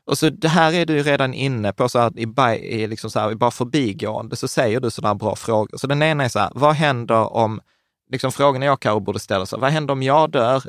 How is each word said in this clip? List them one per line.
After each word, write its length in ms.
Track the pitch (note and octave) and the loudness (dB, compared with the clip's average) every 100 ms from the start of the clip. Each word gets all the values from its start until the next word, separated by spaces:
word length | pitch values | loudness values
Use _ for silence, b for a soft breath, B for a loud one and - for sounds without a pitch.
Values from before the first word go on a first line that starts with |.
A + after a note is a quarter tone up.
| - | -4
Och 120 | D#3 | 0
så 120 | D#3 | 0
det 180 | - D#3+ | 0 2
här 260 | E3+ D#3+ | 4 4
är 120 | F3 E3 | 2 0
du 80 | D3 | 0
ju 60 | |
redan 300 | D3 C#3+ C3 | 2 0 0
inne 400 | A#2+ C3+ B2 G2+ | -2 -2 0 -2
på, 160 | - B2 | 0 0
så 100 | B2 | 2
att 180 | A#2 A2+ | 0 0
i 80 | A2+ | -4
by-, 320 | A2 B2 A2 | 2 2 0
i 260 | - A2+ G#2+ | -4 -4 -4
liksom 220 | A2+ A2 | -6 -6
så 100 | A2+ | -2
här, 120 | G#2+ | -2
i 40 | A2 | 0
bara 160 | A#2+ | 0
förbigående 840 | - A#2+ D3 A2+ F2+ G#2+ G#2+ A#2 B2 | 0 -2 0 0 -2 -6 -6 -8 -8
så 120 | - | -4
säger 320 | - A#2+ A#2+ | 0 0 0
du 120 | A#2+ | -2
sådana 220 | - G#2+ | -2 -2
här 60 | G#2 | -2
bra 160 | G#2+ - | -2 -4
frågor. 420 | - A2 G#2 - | 0 0 0 -4
Så 100 | C3+ | -2
den 140 | C#3+ | 0
ena 200 | D#3 D3+ | 2 2
är 60 | B2 | 0
så 100 | G#2 | 0
här, 120 | F#2+ A#2 | -2 2
vad 180 | D3 | 2
händer 600 | D#3 D3+ B2 A#2 A2+ G#2+ | 4 0 0 2 2 2
om, 260 | A#2 A2 A2 _ _ _ _ - | 0 0 -2 _ _ _ _ -10
liksom 200 | B2+ C3 | -6 -4
frågan 300 | C3 C#3+ C3 | 2 2 2
jag 120 | C#3+ | 0
och 80 | C3+ | 0
Karo 180 | A#2 G#2+ | 0 0
borde 200 | F#2+ G2+ | -2 -6
ställa 260 | - G2 F#2+ | -2 -2 -2
sig, 140 | A2 | -2
vad 100 | C3+ | 0
händer 200 | D#3 C#3+ | 0 -2
om 100 | C3+ | -2
jag 280 | C3+ D3+ D#3 | 2 4 4
dör 320 | D3 A#2 C3+ | 2 2 0